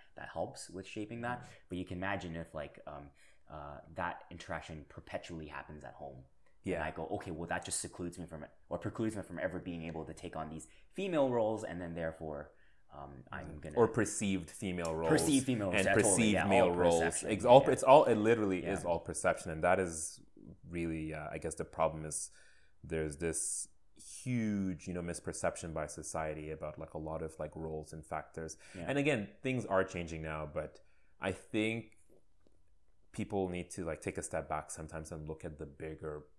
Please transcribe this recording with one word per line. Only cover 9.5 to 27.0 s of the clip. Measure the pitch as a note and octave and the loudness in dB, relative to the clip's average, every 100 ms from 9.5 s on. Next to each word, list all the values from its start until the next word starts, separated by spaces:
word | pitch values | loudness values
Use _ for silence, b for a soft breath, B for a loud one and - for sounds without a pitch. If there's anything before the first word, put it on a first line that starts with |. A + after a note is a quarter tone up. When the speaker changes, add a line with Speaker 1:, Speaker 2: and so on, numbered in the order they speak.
| F2 | -4
Speaker 1:
being | F#2 E2+ | -6 -6
able | D#2+ D#2+ | -6 -6
to | D#2+ | -8
take | - E2+ D#2+ | -10 -8 -8
on | D#2 | -8
these | D#2 - b b | -10 -14 b b
female | - G3 D#3+ C3+ | -8 0 2 4
roles, | A#2+ G#2+ G#2+ | 4 2 0
and | - F2 | -4 -6
then | E2+ | -6
therefore, | E2+ E2 - D#2 D2 D2+ - b b b | -4 -4 -4 -6 -8 -10 -16 b b b
um, | C#2+ C#2+ C2 - | -16 -14 -14 -12
I'm | C#2+ D2 | -10 -10
Speaker 2:
Mm. | D2 | -10
Speaker 1:
gonna" | D#2 D#2+ | -2 4
Speaker 2:
Or | A2 | 4
perceived | A#2 G2+ - G2+ F#2+ E2 | 4 0 0 0 0 -2
female | - G2 F2 E2 | -6 -4 -2 -2
roles. | D#2+ E2 | 0 4
Speaker 1:
Perceived | D#3 C3+ C3+ C3 | 4 6 4 4
female | A#2 G2 | 0 2
roles, | G2+ | 4
Speaker 2:
And | F#2+ | 6
Speaker 1:
yeah, | |
totally, | G#2 G#2 | 6 6
Speaker 2:
perceived | G2 G#2+ | 6 6
Speaker 1:
yeah, | F#2 | 6
all | F2 | 6
Speaker 2:
male | F#2+ F2+ | 6 6
roles. | F2 F2 E2+ | 6 6 6
Speaker 1:
perception, | D#2+ - - | 4 0 0
Speaker 2:
Ex-, | G2 | 4
all, | A#2+ C3+ | 10 12
Speaker 1:
yeah. | C#3+ | 10
Speaker 2:
it's | B2+ | 6
all, | C3 D3 | 10 10
it | B2 A2 | 10 6
literally | A2 A#2 G2+ F#2 | 6 6 4 2
Speaker 1:
Yeah. | F#2+ | 0
Speaker 2:
is | F#2+ | 0
all | F2 E2+ | 0 0
perception. | - - F2+ E2 F2 | -2 0 2 2 0
And | D#2+ | 2
that | F2 F#2 | 4 4
is | F2+ D#2+ - - - - G1+ - E2+ | 2 -2 -8 -12 -18 -20 -18 -18 -8
really, | E2+ E2 D#2+ D#2 | -4 -2 -2 -4
uh, | D2+ D2 | -6 -6
I | D#2 | -6
guess | D#2+ | -6
the | - | -6
problem | D#2 - D#2+ D#2 | -4 2 2 2
is | D#2 D2 - b b b b b | -6 -6 -8 b b b b b
there's | D2 D#2+ D#2 C#2+ | -4 -2 -2 -2
this | E2 D#2 - - - - - - | -2 -2 -4 -6 -8 -14 -20 -20
huge, | - - B2+ B2 G#2+ G2+ F#2+ E2+ - | -18 -10 -2 0 2 0 0 -2 -6
you | |
know, | F2 | -6
misperception | E2+ E2 - - F2 - E2+ | -4 -6 -6 -2 -2 -2 -4
by | D#2 D2+ | -4 -4
society | - D#2 E2 D#2 D2+ D#2 | -6 -8 -4 -4 -4 -8
about, | D2+ D2+ D#2 | -8 -8 -10
like, | D#2 | -10
a | |
lot | D#2+ | -8